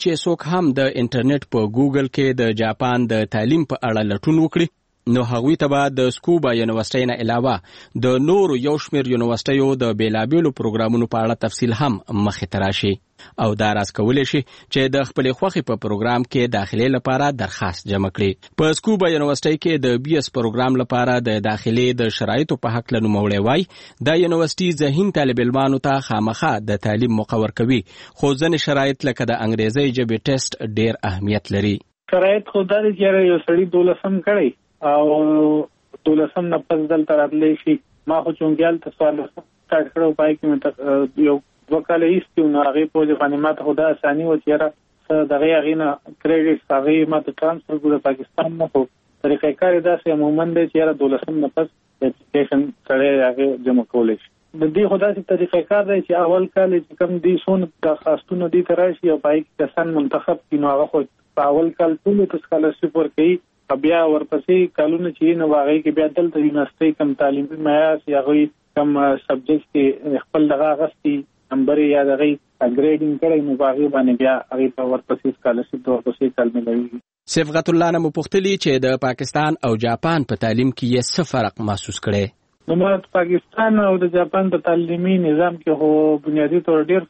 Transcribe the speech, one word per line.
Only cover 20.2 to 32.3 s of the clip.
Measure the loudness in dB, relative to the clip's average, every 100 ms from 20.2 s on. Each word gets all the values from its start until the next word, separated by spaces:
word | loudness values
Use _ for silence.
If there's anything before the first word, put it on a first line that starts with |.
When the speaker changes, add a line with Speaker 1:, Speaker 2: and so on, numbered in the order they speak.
Speaker 1:
ایس | -2 -4
پروګرام | -2 0 0 0
لپاره | -2 -2 0 0
د | 0 -2 -2
داخلې | -4 -2 0 0 0
د | -2 -2
شرایطو | -2 -2 -2 -4
په | -4 -4
هکله | -4 -2 0
نوموړی | 0 0 0 0
وایي، | 0 -2 -10 -20 -6 0
دا | 2
یونیورسټي | 2 0 -2 -2 -2 0 0
ذهین | 0 0 0
طالب | 0 0 0
علمانو | 0 0 0 0
ته | -2 -2
خامخا | -2 -2 -2 -2 -2 -4
د | -4 -2
تعلیم | 0 0 0
موقع | -2 -2
ورکوي، | -2 0 0 0 -2 -14 -20 -2
خو | -2
ځینې | 0 0 0 0
شرایط | 0 -2 -2 -4
لکه | -4 -4
د | -2 -2
انګریزۍ | 0 0 0 0 0
ژبې | -2 -2 -2
ټیسټ | -2 -4 -8 -6 -2
ډېر | 0 -2 -4
اهمیت | -4 -2 -2 -2 -2
لري. | 0 -2 -8 _ -2 0
Speaker 2:
شرایط | 2